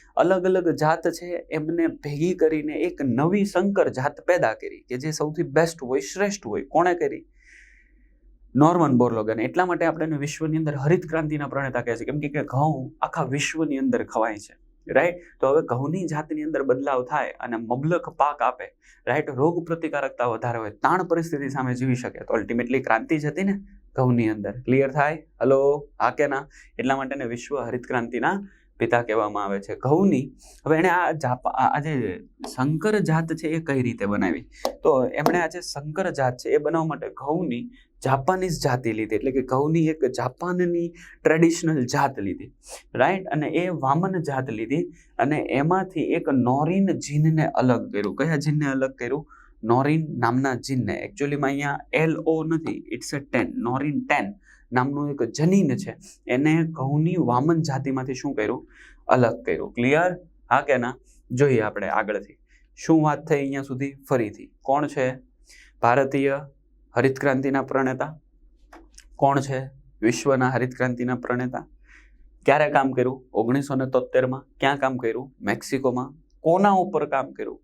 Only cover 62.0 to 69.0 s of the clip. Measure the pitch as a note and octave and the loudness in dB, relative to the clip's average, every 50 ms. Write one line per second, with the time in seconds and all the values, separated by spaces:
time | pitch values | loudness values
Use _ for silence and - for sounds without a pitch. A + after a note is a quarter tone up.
62 | - G#2 G#2 G2+ - - - _ _ _ _ _ _ _ _ - - - E3 D#3+ | 0 0 -2 -4 -6 -10 -20 _ _ _ _ _ _ _ _ -6 2 4 4 4
63 | D3+ D3+ D3 - - - D#3+ C#3+ C#3 C3+ C#3 C#3 C3+ C#3 C3 B2 C#3 C#3 C#3 - | 4 4 0 0 -2 -2 0 0 0 -2 -4 -6 -6 -6 -6 -6 -6 -8 -8 -10
64 | - - C#3 B2 A2+ G#2 G2+ - - - _ _ - - C3+ D3 D3 C#3+ - D3 | -4 0 0 0 0 0 -6 -12 -20 -20 _ _ -2 0 0 0 0 -2 -2 0
65 | B2+ B2+ B2+ B2+ - _ _ _ _ _ - - - - _ - - A#2+ B2+ C#3 | -2 -2 -2 -4 -12 _ _ _ _ _ -20 -20 -20 -20 _ 2 4 6 6 6
66 | C3+ C3+ - C#3 C#3 C#3 C#3 C#3+ D3 - - _ _ _ _ _ _ _ - A#2+ | 4 4 2 2 2 2 0 -2 -6 -10 -20 _ _ _ _ _ _ _ 0 2
67 | B2+ C3+ C3 - C#3 C#3+ C3 C3 C3 C3+ C3+ C3+ C3 - - C3+ C3 C3 B2+ C3 | 4 4 4 2 2 2 2 2 2 0 0 0 0 0 0 0 0 0 0 -2
68 | C#3 D3+ D#3 - _ _ _ _ _ - _ _ _ _ - - - _ _ - | -4 -6 -8 -14 _ _ _ _ _ -20 _ _ _ _ -20 -20 -20 _ _ -20